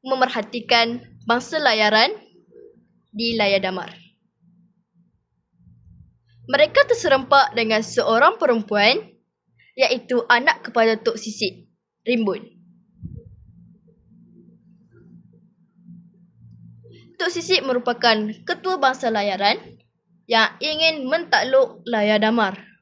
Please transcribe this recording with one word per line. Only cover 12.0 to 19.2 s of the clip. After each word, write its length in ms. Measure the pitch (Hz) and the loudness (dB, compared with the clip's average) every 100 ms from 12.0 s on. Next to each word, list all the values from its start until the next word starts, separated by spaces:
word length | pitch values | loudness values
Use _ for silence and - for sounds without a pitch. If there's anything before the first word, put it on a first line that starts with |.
Rimbun. 400 | - 240 208 165 - _ _ _ _ _ - - - - - 57 - - 55 55 _ 55 57 57 58 58 57 57 _ 58 57 58 _ _ _ _ _ _ 58 58 - _ _ _ - - - - - - - - | -4 -2 -2 -4 -10 _ _ _ _ _ -18 -18 -20 -20 -20 -20 -20 -20 _ _ _ _ -20 -20 -20 _ _ _ _ _ -20 -20 _ _ _ _ _ _ -20 -20 -20 _ _ _ -20 -20 -20 -20 -20 -20 -20 -6
Tok 160 | 349 | -6
Sisik 320 | 330 330 359 | -6 -2 -2
merupakan 640 | 269 247 240 240 240 214 214 220 | -2 -4 -4 0 0 0 -2 -10
ketua 320 | - 359 370 370 | -10 -6 -4 0
bangsa 320 | 269 262 247 | -2 0 -4
layaran 480 | 220 | -2